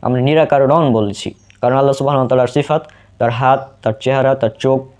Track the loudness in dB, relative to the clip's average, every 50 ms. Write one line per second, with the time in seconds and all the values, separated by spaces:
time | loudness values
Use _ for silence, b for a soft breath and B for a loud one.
0 | -2 -2 -2 0 0 2 2 2 2 2 2 2 2 4 2 2 2 2 0 0
1 | 0 -2 -4 -8 -12 -14 -14 _ _ _ _ _ -2 0 0 2 2 0 0 0
2 | -2 -2 0 0 0 0 2 0 0 0 0 -2 -2 0 -2 -4 -4 -8 b b
3 | b b b _ -2 -2 -2 0 0 2 2 0 -2 -10 -20 _ -6 -6 -4 -2
4 | -2 -2 0 2 2 0 0 0 -2 -4 -4 -2 -2 0 0 0 -2 -8 -20